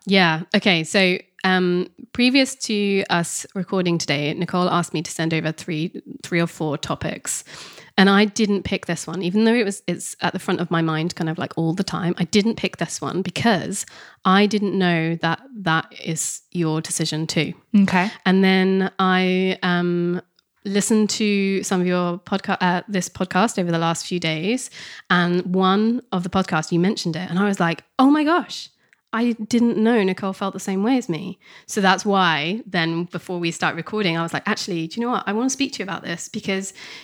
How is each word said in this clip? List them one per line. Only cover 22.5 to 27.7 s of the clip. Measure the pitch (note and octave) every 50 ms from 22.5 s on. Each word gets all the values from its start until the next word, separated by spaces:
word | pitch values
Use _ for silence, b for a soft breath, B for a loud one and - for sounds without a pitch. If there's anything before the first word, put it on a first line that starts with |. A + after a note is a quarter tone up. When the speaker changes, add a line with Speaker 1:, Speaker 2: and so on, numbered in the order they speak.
| G3 - F#3
Speaker 1:
uh, | F3+ F3 F3 - -
this | G3+ F#3 F3 -
podcast | - - F#3 - - F#3 G#3 A#3 - -
over | F3+ F3
the | E3+ E3
last | E3 E3 E3 - -
few | - F3+ F3
days. | F3 E3 D#3 D#3 E3 G3 A#3+ C4 - - B B B B B B B -
And | F3 F3+ F3 F3 F3 F3+ F3 F3+ F3
one | F#3 F#3+ F#3 F#3+ G#3 G#3+ A3+ A#3 B3 - -
of | - F3+ F3+
the | F#3
podcasts, | - F#3+ F#3 - F#3 D#3 D#3+ - F3+
you | E3
mentioned | F3 F#3+ A3+ - - F3 D#3+
it. | F3 F3+ F3+
And | E3+ F#3
I | G3+
was | G#3 G3 -
like, | F3+ E3